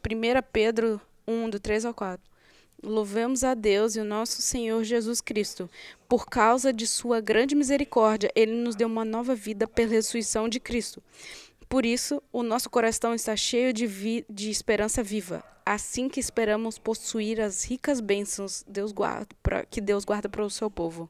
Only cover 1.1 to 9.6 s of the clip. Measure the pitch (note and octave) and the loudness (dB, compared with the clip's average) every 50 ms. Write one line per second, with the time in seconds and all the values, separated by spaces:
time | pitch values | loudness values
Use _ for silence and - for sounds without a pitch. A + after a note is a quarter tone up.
1.1 | _ _ _ - A3+ A3+ A3+ A3+ G3+ G#3 - G#3+ G#3 A3 A3 A#3+ A3+ - G#3 F#3 | _ _ _ -2 -2 -2 -2 -2 -4 -4 -2 0 0 0 0 -2 -4 -4 -6 -6
2.1 | F3+ F3+ _ _ _ _ _ _ _ - _ _ _ - - G3+ G#3+ A3 G#3+ G3+ | -6 -10 _ _ _ _ _ _ _ -20 _ _ _ -14 -6 -2 0 0 0 0
3.1 | G3 A3+ A#3 B3 C4+ A#3+ B3+ C4 C4 A3+ G#3 G#3+ G3 G3+ G#3+ A3+ G#3 A3 G#3+ G#3 | -2 -2 0 0 0 2 2 2 0 2 4 4 6 6 4 2 2 -2 -2 -2
4.1 | G#3 G#3+ A3+ - - - - - - B3+ A#3 A3 A3 A3+ A3+ G#3+ A#3+ A#3 A3 A3 | -2 -2 -2 -2 -4 -2 -2 -2 -2 0 0 0 0 0 2 2 0 0 0 0
5.1 | A#3+ A#3 - - A#3 G#3+ G3+ - - - F#3 E3+ - - - - - _ _ _ | -2 -4 -4 -2 -2 -2 -2 -4 -6 -10 -10 -12 -12 -18 -20 -20 -20 _ _ _
6.1 | - - - - - B3+ G#3+ A3+ A#3+ C4 B3 C4+ B3 G#3+ A3+ A3+ - - - A#3+ | 0 0 2 0 2 4 6 6 6 6 4 0 0 0 -2 -2 -2 -2 0 0
7.1 | A#3+ A3+ G#3+ G#3+ A3 A3 B3 C4+ D4 D4 D4 B3+ C#4+ C#4 C#4+ - - B3 A3 G#3+ | 0 0 2 4 4 4 4 4 4 2 4 4 2 2 0 2 4 4 6 6
8.1 | G#3+ G#3 G3+ - - - A3+ A3 A3+ A#3 A#3+ A#3+ A3 G3+ A#3 A3+ A3+ A3+ A3 A3 | 4 2 0 2 4 4 4 4 4 -2 -2 -2 0 0 0 0 0 -2 -2 -2
9.1 | A3 A3+ A#3+ B3 C4 A3 - G#3 G#3+ G3+ | -2 -2 0 -2 -2 -2 -2 -8 -2 -2